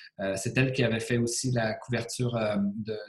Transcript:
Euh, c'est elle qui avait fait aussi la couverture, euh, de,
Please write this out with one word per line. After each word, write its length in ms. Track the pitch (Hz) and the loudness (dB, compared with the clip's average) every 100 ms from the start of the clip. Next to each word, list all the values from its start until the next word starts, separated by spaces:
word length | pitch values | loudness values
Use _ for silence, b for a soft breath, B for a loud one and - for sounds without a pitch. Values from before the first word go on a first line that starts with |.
| B - | B -6
Euh, 140 | 98 95 | -2 -2
c'est 200 | 117 113 | 0 2
elle 160 | 131 | 2
qui 100 | 131 | 4
avait 180 | 120 110 | 2 2
fait 180 | - 120 | 0 2
aussi 320 | 117 - 127 | 2 0 0
la 240 | 123 110 | 2 0
couverture, 600 | 110 - 117 117 - 123 120 | -2 -2 -4 -2 -2 -2 0
euh, 200 | 107 101 | 0 2
de, 380 | 101 104 107 107 | 0 -2 -6 -6